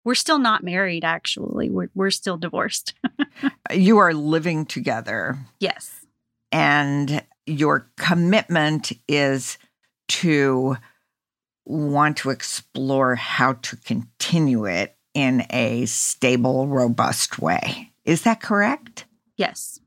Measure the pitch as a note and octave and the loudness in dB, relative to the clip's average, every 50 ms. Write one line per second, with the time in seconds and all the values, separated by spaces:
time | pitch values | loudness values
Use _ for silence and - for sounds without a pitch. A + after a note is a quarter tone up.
0 | - A#3 B3 - - - D#4 D4 B3+ A3+ G#3+ F#3+ F3 F3+ F3 F#3 G3 F#3 E3+ E3 | -4 -2 -2 0 2 2 2 2 2 2 0 0 -2 -4 -2 -2 -2 -2 -2 -2
1 | E3 D#3+ E3 E3+ - - - - - - - - - - F#3+ F#3 F3 - - F#3+ | -2 -2 -4 -4 -4 -6 -6 -6 -6 -6 -4 -4 -4 -2 -2 -4 -4 -4 -4 -2
2 | F#3+ G3 F#3+ - - G3+ F3+ E3 E3+ E3+ - F3 F3+ G#3 - - - - - _ | 0 0 -2 -2 -4 -6 -6 -6 -6 -6 -4 -4 -4 -4 -4 -6 -8 -10 -8 _
3 | - - - - D4 - _ - - C#4 - _ - - - F#3+ F#3 G3 A3+ G#3 | -8 -6 -4 -6 -6 -6 _ -6 -6 -6 -6 _ -8 -2 2 4 6 8 8 8
4 | G3 F3 D#3+ D3+ D3 D3+ D#3+ - D#3+ F3+ E3 D#3 D#3 - - B2+ A#2 C#3 A2+ A2+ | 6 6 4 0 0 0 0 0 0 0 -2 -2 -4 -6 -8 -6 -4 -2 -4 -4
5 | A#2 G#2 A2 G#2+ E2+ - - C3+ B2+ - _ _ F#3+ - - - - - - - | -4 -6 -6 -4 -4 -4 -6 -8 -12 -16 _ _ -4 -4 -4 -6 -12 -20 -20 -20
6 | - _ _ _ _ _ _ _ _ _ - D#3 D3+ C#3+ C#3+ D3 C#3+ C#3 C#3+ C#3+ | -20 _ _ _ _ _ _ _ _ _ -2 0 2 2 2 2 2 0 0 0
7 | C#3+ C#3 D3 D3 - _ _ _ _ - D#3 C#3 D#3 D3 C#3+ C3+ - _ _ - | 0 -2 -2 -4 -6 _ _ _ _ -6 -2 0 2 2 2 2 -2 _ _ -4
8 | - E3+ F3 F3 E3+ F3 G3+ A3 - - E3+ E3 D3+ D3+ D#3 C#3+ - - A#2+ - | -2 0 2 2 4 4 4 2 2 2 0 0 2 2 0 -2 -4 -6 -10 -10
9 | _ - D3 D3 C#3+ C3+ C3+ C3+ C3 - - - _ _ _ _ _ _ _ _ | _ 0 0 2 2 2 0 -2 -4 -8 -12 -14 _ _ _ _ _ _ _ _
10 | _ - - - - E3+ D3+ D3 C#3 C3+ C3 B2+ C3 C3 C3 A#2 - - _ _ | _ -6 -4 0 2 2 4 4 4 4 2 2 0 0 -2 -4 -6 -14 _ _
11 | _ _ _ _ _ _ _ _ _ _ _ _ _ - C#3 D#3 D3+ C#3+ C#3+ C#3+ | _ _ _ _ _ _ _ _ _ _ _ _ _ -6 -4 -2 -2 0 2 2
12 | D3 D3+ C#3+ - - C3+ B2+ - - - - - - _ - - C3+ C3+ C#3 C3+ | 2 2 0 -2 -2 -4 -4 -4 -6 -8 -10 -10 -12 _ -8 -4 -2 0 2 2
13 | C3+ B2+ B2+ B2 - - - - B2+ C3 B2+ A#2+ - - - - - - A#2 A#2 | 2 2 2 0 -2 -4 0 2 2 2 2 -2 -6 -10 -12 -10 -6 -4 -4 -4
14 | A#2+ - _ - - - F3 E3 D#3 C#3 B2 A2+ G#2+ G2 F2 F2 G2+ - - _ | -6 -8 _ -8 -2 0 2 2 4 4 2 2 0 0 -2 -2 -2 -4 -8 _
15 | _ _ - C#3+ C#3 C3 C3 B2 - - - B2+ A#2 A2+ A#2 A#2+ B2 A2 - - | _ _ -4 0 2 2 2 2 0 0 0 0 0 0 0 -2 -2 -2 -2 -2
16 | - - - - - B2 B2+ B2 A#2+ C3 C3+ C3 C3+ C#3+ C#3 C3 B2 A#2 A#2 - | -2 -4 -2 0 2 2 4 4 2 2 2 0 0 0 2 2 2 2 2 2
17 | A#2+ - A2+ - - - - - - D#2+ F2 - - - - - - - _ _ | 0 0 0 -2 -4 -4 -4 -2 0 0 0 0 -2 -4 -6 -8 -12 -18 _ _
18 | _ - E3 D#3+ - A#3 A3+ A3 - - G#3+ G3+ G3+ A3+ C#4+ D4+ - - - - | _ 0 0 2 2 2 0 0 -2 0 0 2 2 2 0 -4 -8 -14 -20 -20
19 | - - _ _ _ _ _ - F#3+ - - - - - - - _ | -20 -20 _ _ _ _ _ -4 -4 -4 -4 -8 -14 -16 -16 -20 _